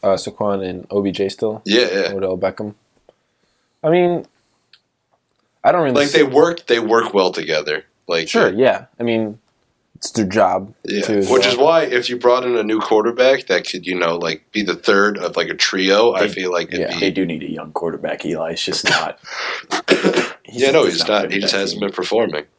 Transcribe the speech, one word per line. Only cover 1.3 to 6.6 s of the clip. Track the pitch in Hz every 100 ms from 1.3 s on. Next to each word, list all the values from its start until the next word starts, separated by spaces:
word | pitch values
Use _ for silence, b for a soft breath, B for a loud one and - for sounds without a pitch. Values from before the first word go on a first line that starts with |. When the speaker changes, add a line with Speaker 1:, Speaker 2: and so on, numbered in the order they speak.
| - 110 110 98
Speaker 2:
Yeah, | 107 104
yeah. | 95 82
Speaker 1:
Odell | 98 95 92
Beckham. | 95 - 107 107 _ _ _ _ _ _ _ _ _ _
I | 156
mean, | 175 175 170 - _ _ _ _ _ _ _ _ _ _ _ _ _ -
I |
don't | 175
really | 147 139
Speaker 2:
Like, | 143
Speaker 1:
see | 156
Speaker 2:
they | 143
work, | 131 170 170